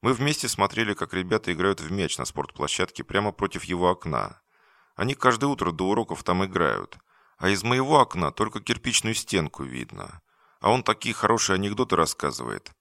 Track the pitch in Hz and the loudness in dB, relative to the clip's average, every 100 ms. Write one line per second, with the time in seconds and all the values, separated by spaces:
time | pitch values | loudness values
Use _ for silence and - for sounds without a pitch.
0 | 113 123 139 151 127 - 98 - 110 101 | 2 2 0 0 -2 0 0 2 0 0
1 | - 90 90 107 98 85 92 98 78 98 | -2 -4 0 0 0 0 2 0 -2 -2
2 | 82 - 64 - 73 - 71 - - - | -2 -2 -6 -6 -8 -4 -4 -2 -4 -4
3 | - 98 104 - 98 90 - 87 90 90 | -2 0 0 -2 -4 -4 -6 0 2 2
4 | 85 67 50 - _ _ _ _ _ - | -2 -4 -4 -10 _ _ _ _ _ -6
5 | 113 139 131 117 139 139 87 82 92 107 | -4 2 2 2 0 0 -2 0 0 0
6 | 110 82 - 90 95 92 80 50 50 - | 0 -6 0 0 0 2 2 0 -6 -16
7 | _ _ _ _ 90 98 107 127 135 151 | _ _ _ _ 0 2 2 0 4 6
8 | 127 87 78 - 110 110 - - - 113 | 4 2 -2 -2 -4 -4 -4 -2 0 -2
9 | 110 113 - 98 76 - 67 64 60 50 | 0 -4 0 0 -2 -6 -10 -8 -10 -12
10 | 50 82 _ _ _ _ - 123 120 113 | -14 -16 _ _ _ _ 2 2 2 -2
11 | 123 110 107 117 - 95 101 104 127 85 | -2 0 2 2 2 2 0 -2 0 4
12 | 80 - 73 - 60 50 - _ | 2 2 -4 -2 -6 -8 -10 _